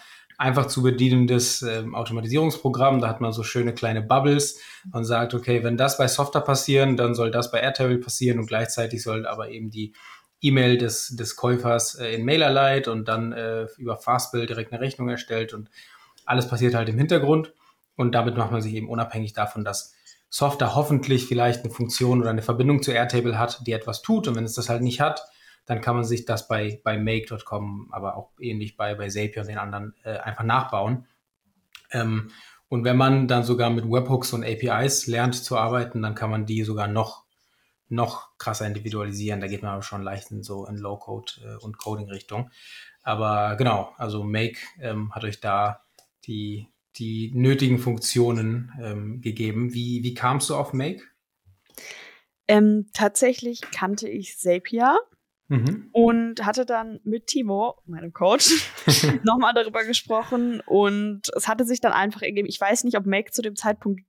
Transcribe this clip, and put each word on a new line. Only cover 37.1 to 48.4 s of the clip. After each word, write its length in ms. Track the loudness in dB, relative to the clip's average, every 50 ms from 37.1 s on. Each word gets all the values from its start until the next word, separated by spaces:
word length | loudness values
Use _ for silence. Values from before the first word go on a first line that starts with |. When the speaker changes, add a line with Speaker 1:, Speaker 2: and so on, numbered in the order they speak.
| -4 -12 _ _ _ _ _ _ _ _ _ _ _ _ _ -6
Speaker 1:
noch 480 | -2 -2 -2 -2 -4 -8 -14 -16 _ -10
krasser 260 | -8 -6 -6 -4 -4
individualisieren. 760 | -6 -6 -6 -6 -6 -6 -6 -6 -6 -6 -6 -6 -4 -4 -4
Da 60 | -6
geht 160 | -6 -8 -8
man 120 | -6 -6 -8
aber 100 | -8 -8
schon 180 | -8 -10 -10
leicht 300 | -8 -8 -8 -10 -10 -12
in 100 | -12 -12
so 240 | -12 -10 -10 -12 -10
in 120 | -10 -10 -10
Low-Code, 560 | -8 -8 -10 -10 -10 -10 -12 -10 -10 -12 -16 -16 -16
äh, 200 | -18 -18 -14 -14
und 140 | -14 -14 -12
Coding-Richtung. 720 | -10 -8 -8 -8 -8 -10 -12 -14 -12 -10 -8 -8 -8 -10 _ -20 -20 -20 -20 -20 -20 -20 -20 _ _
Aber 520 | -6 -4 -2 0 0 0 0 0 0 0
genau, 380 | 0 2 2 2 2 -2 -4 -8 -10
also 260 | -8 -6 -6 -6 -4
Make, 340 | -4 -2 -2 -2 -2 -4 -8 -16 -18 -16 -12
ähm, 320 | -8 -8 -6 -6 -6 -8 -8
hat 100 | -8 -8
euch 160 | -8 -8 -6
da 440 | -4 -2 0 0 0 0 -2 -6 _ _ _ _ _ _ _ _ -14
die, 440 | -10 -8 -8 -8 -8 -8 -10 -12 -14 _ _ _ _ -14 -10
die 340 | -8 -6 -4 -4 -4 -2 0
nötigen 460 | 2 4 4 4 4 4 4 2 2
Funktionen, 920 | 2 0 -2 -2 -2 0 2 2 4 4 2 0